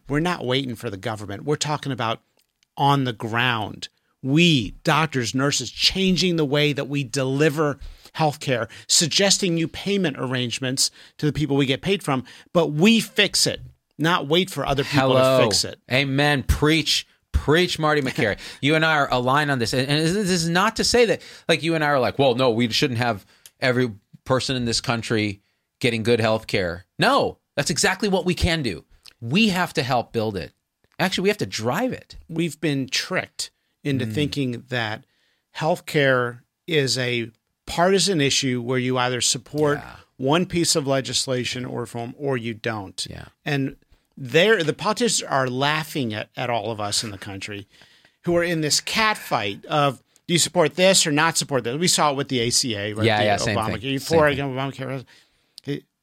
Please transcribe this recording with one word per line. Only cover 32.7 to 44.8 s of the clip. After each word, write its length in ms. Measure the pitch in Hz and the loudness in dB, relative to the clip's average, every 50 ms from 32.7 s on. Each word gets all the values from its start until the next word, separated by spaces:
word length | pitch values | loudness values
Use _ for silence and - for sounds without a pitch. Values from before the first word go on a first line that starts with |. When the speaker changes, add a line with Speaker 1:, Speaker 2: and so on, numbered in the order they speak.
| 143 135 131 | -2 -2 -2
Speaker 1:
tricked 600 | - - - - - 180 160 - - _ - - - _ _ _ _ _ _ - | -4 -4 -6 -4 -4 -6 -6 -6 -8 _ -10 -12 -12 _ _ _ _ _ _ -4
into 220 | 147 139 131 127 | -4 -2 -2 -2
Speaker 2:
Mm. 80 | 110 107 | -2 -2
Speaker 1:
thinking 500 | 151 147 139 - 147 139 127 120 117 - - | -2 -2 -2 -2 -4 -4 -4 -4 -8 -8 -6
that 340 | 131 123 113 107 110 131 - _ _ _ _ _ _ _ _ _ - | -4 -4 -2 -4 -6 -8 -12 _ _ _ _ _ _ _ _ _ -8
healthcare 840 | - 156 156 180 170 - - - 151 139 135 131 123 123 120 120 120 _ _ _ _ _ | -4 -2 -2 -2 -2 -4 -2 0 2 4 4 4 2 2 -2 -6 -10 _ _ _ _ _
is 300 | - 170 147 139 127 110 127 | -2 0 0 2 2 0 0
a 320 | 123 123 123 120 113 113 - _ _ _ _ _ - | 0 0 -2 -2 -4 -6 -10 _ _ _ _ _ -14
partisan 560 | - - - 170 185 196 190 165 196 196 156 | -6 0 2 2 4 4 4 2 2 2 2
issue 400 | 139 135 - - 143 135 123 123 | 2 2 2 0 0 0 -2 -2
where 160 | 117 120 131 127 | -2 -2 -2 -2
you 180 | 123 127 127 | 0 0 0
either 220 | 127 123 127 127 120 | 0 0 0 0 0
support 580 | 107 - - 127 - - - 151 151 143 143 - | 0 -2 -2 -4 -6 -8 -4 0 0 0 0 -2
Speaker 2:
Yeah. 160 | 117 120 127 - - _ _ | -6 -12 -18 -20 -20 _ _
Speaker 1:
one 280 | - 131 131 147 175 185 | -4 0 2 2 2 2
piece 300 | 185 - 175 165 - - | 0 0 0 0 2 0
of 100 | 170 139 | 0 0
legislation 800 | 135 135 135 127 117 123 - - 139 131 127 120 110 - 127 123 | 0 0 -2 -2 -2 -4 -4 -2 -2 -2 -2 -2 -4 -6 -6 -8
or 160 | 131 131 123 | -8 -8 -8
reform, 320 | 120 - - 117 117 120 135 | -8 -8 -8 -10 -10 -10 -10
or 200 | - 147 139 135 | -6 -4 -4 -4
you 160 | 123 113 117 113 | -4 -4 -6 -8
don't. 520 | 107 - 117 113 107 98 95 - - - - | -6 -6 -6 -4 -6 -8 -10 -10 -12 -12 -10
Speaker 2:
Yeah. 160 | 82 - - - _ _ - | -12 -14 -16 -18 _ _ -4
Speaker 1:
And 320 | 147 147 139 135 139 - - _ _ _ _ _ _ - | -2 -2 0 -2 -4 -6 -10 _ _ _ _ _ _ -16
they're, 480 | - 139 120 117 160 180 214 226 196 160 | -14 -4 0 2 4 6 6 4 2 2
the 100 | 143 156 | -2 -2
politicians 500 | - | -2